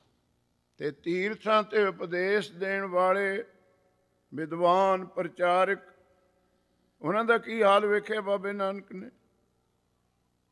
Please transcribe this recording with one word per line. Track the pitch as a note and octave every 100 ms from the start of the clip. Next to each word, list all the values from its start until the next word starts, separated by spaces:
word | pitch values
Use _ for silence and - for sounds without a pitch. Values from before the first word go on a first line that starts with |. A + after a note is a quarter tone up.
| _ _ _ _ _ _ _ -
ਤੇ | D3+
ਤੀਰਥਾਂ | C#3+ E3+ F3+ G3+ G#3+ G#3 G#3+
ਤੇ | G#3 G#3+ G3
ਉਪਦੇਸ਼ | F3+ F3+ F3 F#3+ G#3 -
ਦੇਣ | E3+ F#3+ G3 G3
ਵਾਲੇ | F3+ F#3 G3 G3 G3 - _ _ _ _ _ _ _ _
ਵਿਦਵਾਨ, | C3+ D#3 E3 F3 F#3 F#3+ F#3 F#3
ਪ੍ਰਚਾਰਕ, | - E3+ - F3 F3+ F#3 F#3+ - - _ _ _ _ _ _ _ _ _ _
ਉਹਨਾਂ | D3 G#3 A3+
ਦਾ | A3+
ਕੀ | A3+ A3+
ਹਾਲ | G3+ G3+ G#3
ਵੇਖਿਆ | G#3 G#3 G#3+
ਬਾਬੇ | G3 G3 G3
ਨਾਨਕ | G3+ G3 G3 -
ਨੇ? | F#3 A3+ _ _ _ _ _ _ _ _ _ _ _ _ _ _